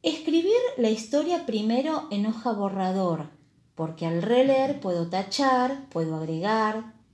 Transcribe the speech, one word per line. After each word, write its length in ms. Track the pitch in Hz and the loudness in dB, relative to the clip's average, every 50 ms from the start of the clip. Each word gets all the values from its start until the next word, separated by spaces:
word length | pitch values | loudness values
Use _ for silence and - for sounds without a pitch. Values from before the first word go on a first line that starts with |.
Escribir 500 | - 330 294 302 - - 302 339 330 381 440 494 508 494 - | 0 -2 -2 -2 -2 0 2 2 4 4 2 2 2 0 0
la 140 | - 233 220 | 2 2 2
historia 560 | 220 214 - - - 294 302 330 359 330 339 | 2 0 -2 0 0 0 2 2 0 -2 -2
primero 600 | - 214 214 214 220 233 247 269 311 320 302 - - | -2 -2 -2 0 0 0 0 0 0 -2 -4 -4 -4
en 160 | 208 202 202 | -4 -2 -2
hoja 260 | 220 220 - - 247 | -2 -2 -2 -2 -4
borrador, 800 | 220 202 202 196 190 190 185 185 190 190 190 175 165 - 147 151 - _ _ _ _ _ _ _ _ | -2 0 -2 -2 -2 -2 -2 0 0 0 0 0 0 -2 -4 -10 -14 _ _ _ _ _ _ _ _
porque 300 | - 160 160 160 - 170 | -8 -6 -6 -6 -6 -4
al 160 | 165 165 170 | -2 -2 -2
releer 600 | 175 220 240 247 262 269 269 269 269 269 285 277 | 0 2 4 4 6 6 4 4 2 0 -2 -2
puedo 280 | - 190 175 170 170 170 | -2 -2 -2 -2 -2 -2
tachar, 800 | 180 190 190 190 - - 277 269 262 247 247 254 277 277 - - | -2 -4 -4 -4 -2 2 4 4 4 4 2 0 -2 -6 -10 -8
puedo 280 | - 165 165 160 160 | -4 -4 -2 -2 -2
agregar. 760 | 156 160 160 160 160 175 208 220 220 220 214 214 220 226 226 - - _ _ | -4 -4 -4 -4 -2 0 0 2 2 2 0 -2 -4 -8 -10 -18 -20 _ _